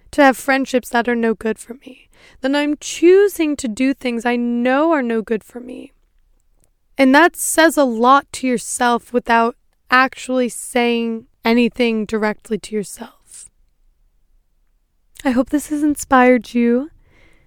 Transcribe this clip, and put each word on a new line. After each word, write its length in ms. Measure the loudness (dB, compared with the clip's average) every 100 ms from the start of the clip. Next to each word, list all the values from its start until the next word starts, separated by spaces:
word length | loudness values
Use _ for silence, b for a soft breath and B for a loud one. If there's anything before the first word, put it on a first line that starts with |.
| _
to 140 | 4
have 140 | 4 4
friendships 520 | -2 -2 0 -2 -2
that 180 | -2 -2
are 80 | -2
no 200 | -2 -2
good 240 | -4 -6
for 160 | -10 -20
me. 340 | -20 -20 _ b b b
Then 140 | -2 -2
I'm 220 | -2 -4
choosing 800 | -8 2 4 6 4 0 -4 -4
to 100 | -6
do 260 | -2 -2
things 320 | -2 -4 -4 -2
I 120 | -2
know 540 | -2 -2 0 0 2
are 120 | 0
no 180 | -2 -4
good 220 | -4 -8
for 160 | -8 -18
me. 320 | -16 -18 -18 _ _ _ _ _ _ _ _ _ _ 0
And 160 | 4
that 220 | 6 4 0
says 420 | -4 2 2 4
a 60 |
lot 420 | 0 2 4 2 2
to 140 | -6 -4
yourself 640 | -4 -6 -4 -2 -2 -2
without 460 | -6 0 0 0 -4 _ _ _
actually 560 | 0 0 -4 -6 -2 -2
saying 800 | -6 -6 -2 0 -2 -4 -8 -12 _
anything 600 | 0 2 2 0 -2 -2 -4
directly 520 | -4 -4 -6 -8 -8
to 160 | -6
yourself. 760 | -8 -8 -14 -20 _ _ -20 -20 _ _ _ _ _ _ _ _ _ _ _ _ _ _ _ _ -8 -2
I 60 |
hope 180 | -2 0
this 180 | -4 -4
has 160 | -2
inspired 720 | -2 -2 0 4 6 4 0
you 360 | -2 0 0 -4 -14 _ _ _ _